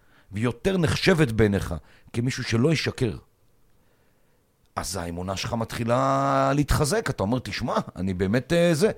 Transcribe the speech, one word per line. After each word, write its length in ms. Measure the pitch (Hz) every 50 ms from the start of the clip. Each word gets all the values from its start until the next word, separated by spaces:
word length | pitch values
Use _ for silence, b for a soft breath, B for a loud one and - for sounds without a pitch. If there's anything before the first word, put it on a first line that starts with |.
| _ _ _ _ _ -
ויותר 460 | 95 101 113 123 - - - 190 190 185
נחשבת 540 | 156 143 147 - - 180 190 151 156 120
בעיניך, 440 | 110 107 113 101 101 92 - - 82 78 b b b b b b b
כמישהו 300 | 120 117 131 - - -
שלא 300 | - 113 113 123 165 156
ישקר, 440 | - - - - - - - 69 65 - _ _ _ _ _ _ _ _ _ _ _ _ _ _ _ _ _ _ _ _ _ _ _ _ _ _ _ _ _ -
אז 200 | - - - 92
האמונה 420 | 92 85 87 85 87 90 95 95 90
שלך 160 | - - 117
מתחילה 1000 | 113 113 - - - 120 113 120 131 135 135 135 139 139 139 135 135 135 135 139
להתחזק, 540 | 147 143 - - - 151 131 202 226 220 147
אתה 140 | - - 95
אומר, 160 | 101 127 123
"תשמע, 360 | - 104 - - 110 151 208 220 - - -
אני 180 | - 92 98 92
באמת, 400 | 90 98 95 110 127 - - 170
אה, 200 | 170 170 175 165
זה." 180 | 139 202 214 -